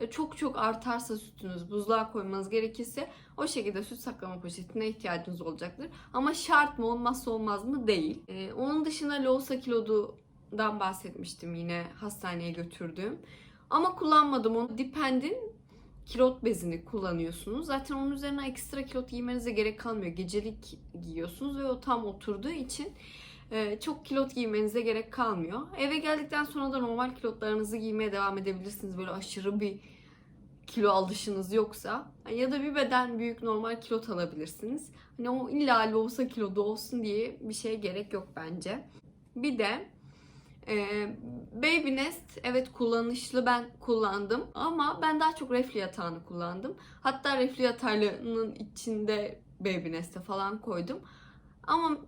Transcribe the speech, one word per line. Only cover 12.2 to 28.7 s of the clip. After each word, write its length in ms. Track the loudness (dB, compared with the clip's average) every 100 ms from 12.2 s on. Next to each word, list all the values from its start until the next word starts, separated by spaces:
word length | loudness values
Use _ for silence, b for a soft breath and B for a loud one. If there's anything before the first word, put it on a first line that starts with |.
| -6 -4 -4
götürdüğüm. 680 | -6 -8 -6 -8 -4 -6 -6 -12 B B B B
Ama 240 | 4 4
kullanmadım 640 | 2 6 8 8 6 4 2
onu. 220 | 0 -2
Dipend'in 580 | -4 0 2 2 2 -2 -6 -10 -20 B B B -2
kilot 380 | 6 6 6
bezini 400 | 0 0 -2 -4
kullanıyorsunuz. 800 | -4 -4 0 0 -2 -4 -6 -4 -2
Zaten 280 | -2 -2
onun 160 | -2 -2
üzerine 380 | -2 -2 -2 -4
ekstra 360 | -6 -6 -6
kilot 260 | -4 -4 -4
giymenize 400 | -4 -2 -2 0
gerek 300 | 2 0 0
kalmıyor. 320 | -4 -4 -4
Gecelik 640 | -4 -2 -2 -4 -8 -14 -18 -16 -12
giyiyorsunuz 560 | -8 -6 -6 -6 -6 -2
ve 60 |
o 160 | -2 -2
tam 240 | 0 0 0
oturduğu 440 | -6 -4 -4 -4
için, 420 | -4 -6 -6 -8 -10 B B B B B
e, 300 | -2 -2 -2
çok 240 | -4 -6
kilot 300 | 0 0 2
giymenize 460 | 0 0 2 2 2
gerek 320 | 2 0 -2
kalmıyor. 480 | 0 2 0 -2 -4 -6 -2
Eve 200 | 0 2
geldikten 460 | 2 0 0 -2
sonra 280 | 0 0 0
da 60 | 0
normal 360 | 0 0 -2
kilotlarınızı 600 | -2 -4 -2 0 0 0 -2
giymeye 360 | -2 0 0
devam 260 | 0 0 0
edebilirsiniz. 600 | -2 -4 -6